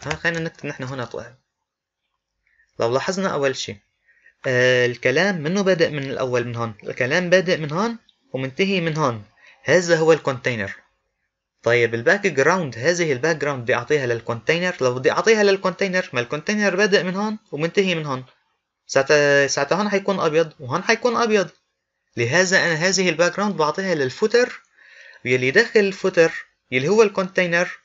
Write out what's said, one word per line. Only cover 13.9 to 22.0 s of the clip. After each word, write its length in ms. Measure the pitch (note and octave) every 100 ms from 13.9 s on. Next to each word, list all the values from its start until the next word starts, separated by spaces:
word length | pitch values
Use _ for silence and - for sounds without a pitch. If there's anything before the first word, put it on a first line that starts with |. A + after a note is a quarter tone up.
| D3+ B2+
للكونتينر. 680 | A#2 - A#2 - E3 F3+ F3
لو 140 | B2+
بدي 160 | B2+ B2+
أعطيها 320 | B2 F3+ A3
للكونتينر، 680 | G3+ G3 F#3+ F3+ G3 F#3 F3+
ما 80 | B2
الكونتينر 560 | A#2+ D3+ F3+ G#3 G3+ F3+
بادئ 260 | G#3 F#3+
من 140 | F3 F#3
هون 220 | G#3+ G#3+ _
ومنتهي 420 | D3 E3 G3 F#3+
من 120 | E3 D3+
هون. 180 | C3 C3 _ _ _ _ _ -
ساعتها، 600 | C3+ C3+ D3+ C#3+ C#3+ C#3
ساعتها 320 | D3 C#3 E3+
هون 100 | G#3
حيكون 320 | G3 G3 F#3+
أبيض 320 | D#3+ D3+ D#3+ -
وهون 220 | B2+ D#3
حيكون 340 | F#3+ A3+ B3 A3+
أبيض. 340 | A#3 G#3+ E3 - _ _ _ _